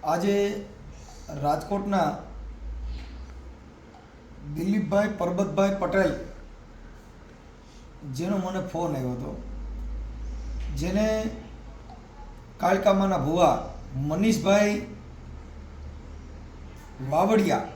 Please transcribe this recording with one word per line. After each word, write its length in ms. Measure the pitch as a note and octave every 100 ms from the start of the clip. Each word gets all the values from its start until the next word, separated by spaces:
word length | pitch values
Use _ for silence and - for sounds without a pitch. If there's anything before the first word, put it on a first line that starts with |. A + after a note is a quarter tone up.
આજે 600 | D#3 E3+ G3 G3+ G3+ G#3+ G3+ - - - - - - D3
રાજકોટના 720 | C#3+ D3+ - G3+ G3+ G3 D3+ - - - - - - - - - - - - - - - - - - - - - - - C#3+
દિલીપભાઈ 540 | D3 F#3 G#3+ D#3 G3+ G#3 G3+
પરબતભાઈ 520 | F3 F3+ F#3 E3+ G3 G3
પટેલ, 360 | - G3 F3 C3 - - - - - - - - - - - - - - - - - - D3
જેનો 240 | C3 F3+ G3+
મને 240 | F3+ F#3
ફોન 360 | - - E3+ C#3
આવ્યો 140 | B2+
હતો, 320 | B2 - - - - - - - - - - - - - - - C#3+
જેને 540 | E3 G3 A3 A3 A3+ - - - - - - - - - - - - -
કાળકામાના 600 | F3 G3 G#3 G3 G3 F3+
ભુવા 560 | C3+ E3+ F3 D3 - - - B2+
મનીષભાઈ 920 | D3 D#3+ A3 G3+ G3 G3+ G#3 G#3 - - - - - - - - - - - - - - - - - - - - - - C3
વાવડિયા 600 | D3+ G3+ A3 F#3 C3 -